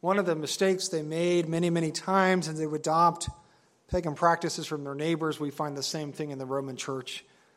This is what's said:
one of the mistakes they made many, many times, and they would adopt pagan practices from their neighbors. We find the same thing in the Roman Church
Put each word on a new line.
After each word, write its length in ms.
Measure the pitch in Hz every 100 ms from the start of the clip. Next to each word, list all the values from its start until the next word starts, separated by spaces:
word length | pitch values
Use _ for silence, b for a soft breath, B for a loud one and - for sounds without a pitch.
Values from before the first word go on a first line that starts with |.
one 180 | 175 202
of 60 |
the 120 | 180 156
mistakes 520 | 147 - 190 190 185
they 140 | 165
made 460 | 151 160 175 175 160
many, 200 | 165 175
many 220 | 170 160
times, 580 | 151 - 190 185 185 160
and 80 | 156
they 100 | 156
would 140 | 151
adopt 480 | 147 160 170 170 - b b b b b _
pagan 260 | 180 165
practices 520 | 147 170 165 170 - 156
from 180 | 151
their 100 | 143
neighbors. 440 | 139 156 165 156 139
We 120 | 147
find 260 | 139 151 139
the 60 |
same 300 | 135 160 147
thing 180 | 139 151
in 80 | 135
the 80 | 131
Roman 300 | 139 135 123
Church 500 | - 135 127 - b b b